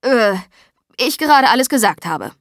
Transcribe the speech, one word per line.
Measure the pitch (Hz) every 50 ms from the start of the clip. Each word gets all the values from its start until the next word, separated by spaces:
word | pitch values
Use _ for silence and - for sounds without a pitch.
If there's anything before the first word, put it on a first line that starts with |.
äh, | - 254 277 240 220 202 196 185 180 _ _ _ _ _ _ _ _ _ _
ich | - - - - -
gerade | 311 302 294 277 262 160
alles | 220 254 262 247
gesagt | 294 262 214 202 160 - -
habe. | 170 160 151 98 127 - _